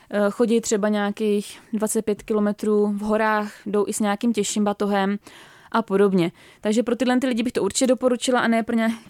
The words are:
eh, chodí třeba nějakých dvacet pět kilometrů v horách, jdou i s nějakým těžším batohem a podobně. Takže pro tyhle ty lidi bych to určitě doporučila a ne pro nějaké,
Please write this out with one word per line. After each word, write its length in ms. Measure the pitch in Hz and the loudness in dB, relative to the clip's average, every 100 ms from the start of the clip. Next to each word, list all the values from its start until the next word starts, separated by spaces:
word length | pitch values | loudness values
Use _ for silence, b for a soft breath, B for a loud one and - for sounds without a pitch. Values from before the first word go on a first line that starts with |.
| B | B
eh, 200 | 208 202 | 0 0
chodí 300 | 202 233 233 | 0 2 2
třeba 280 | 226 214 208 | 0 0 0
nějakých 720 | 208 202 208 220 208 202 - B | 0 -2 -2 0 0 -4 -14 B
dvacet 300 | 214 214 220 | -4 -2 -2
pět 200 | 214 202 | -2 -4
kilometrů 680 | - 214 208 208 214 214 208 202 | -2 0 0 -2 0 2 2 -2
v 40 | |
horách, 520 | 208 220 220 214 208 - 208 | -2 0 2 0 -4 -10 -4
jdou 180 | 208 202 | -2 -2
i 40 | |
s 80 | 214 | -2
nějakým 320 | 208 202 240 | -2 0 -2
těžším 320 | 220 196 220 | -2 -2 0
batohem 540 | 202 202 202 202 196 202 B B B B B | -2 0 0 0 0 -2 B B B B B
a 100 | 226 | -4
podobně. 500 | 220 196 202 190 170 - B B | 0 2 4 4 0 -4 B B
Takže 220 | 214 220 | -2 0
pro 140 | 240 240 | 0 0
tyhle 240 | 247 254 | 2 2
ty 60 | 262 | 0
lidi 160 | 233 | -2
bych 100 | 240 | -2
to 100 | - | -2
určitě 240 | 196 - 254 | -2 0 2
doporučila 540 | 254 254 240 - 247 | 2 2 0 0 0
a 80 | 233 | 2
ne 140 | 226 | 0
pro 140 | 226 233 | 0 0
nějaké, 180 | 226 226 | -2 -4